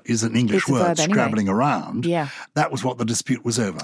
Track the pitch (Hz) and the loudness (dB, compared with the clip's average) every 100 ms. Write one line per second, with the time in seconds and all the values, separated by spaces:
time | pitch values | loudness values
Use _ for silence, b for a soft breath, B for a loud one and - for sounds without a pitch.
0 | - 117 113 113 120 107 - 131 170 160 | -2 -2 0 0 2 2 2 2 2 2
1 | 160 208 117 107 98 104 143 - - - | 2 2 2 2 0 2 2 0 -2 -4
2 | 165 170 143 B B - 160 139 127 127 | -2 0 -2 B B -2 -2 -2 -4 -2
3 | 113 113 - 127 123 113 107 82 | -2 -2 -2 -2 -2 -2 -2 -4